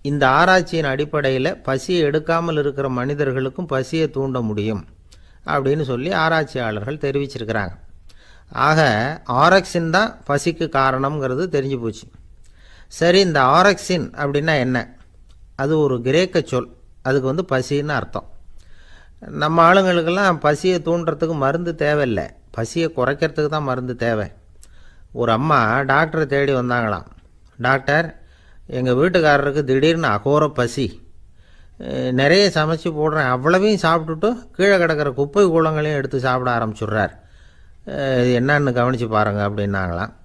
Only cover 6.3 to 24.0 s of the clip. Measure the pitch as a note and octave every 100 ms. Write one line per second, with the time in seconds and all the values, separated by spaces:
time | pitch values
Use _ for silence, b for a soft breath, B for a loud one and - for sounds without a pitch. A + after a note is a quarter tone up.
6.3 | E3 C#3+ C3 A#2 G#2+ G#2+ D3 C#3 C#3 C#3
7.3 | B2 A2 A2+ F#2 - - - - b b
8.3 | b b - C#3 D#3 D3 G#2+ B2+ D#3+ -
9.3 | B2 D#3+ F#3+ - F3 E3 F3+ A3 - -
10.3 | C#3+ E3+ D#3+ D#3 C#3 C3+ C3 C3+ D3+ C3
11.3 | C3 F3+ D3+ C3+ C3 A2+ G#2+ - - -
12.3 | - - b b b b - E3+ F#3 F#3
13.3 | C#3+ C3 D#3+ G3 F#3 - F3 A2+ - C#3+
14.3 | C#3+ D#3+ D3+ B2+ B2 - - - - -
15.3 | - - - C#3 D#3 C#3+ B2 B2 D3+ F#3
16.3 | F3 - B2+ - - - - B2+ C3+ C3
17.3 | D#3 F3+ C3 B2 C#3+ D3+ C3 - - -
18.3 | - - - b b b b b - -
19.3 | D3 D3 E3 E3 G3 F#3 F3 E3 F3+ G3
20.3 | D#3+ D3 D3 F#3 F3+ D#3 E3+ E3 D3 E3
21.3 | D#3 C3+ E3 E3+ D#3+ D3 D3 C3+ G2+ -
22.3 | - - - A2+ E3 E3 - B2+ C#3+ D#3+
23.3 | C#3+ D3+ D#3 C#3+ B2+ B2+ A#2+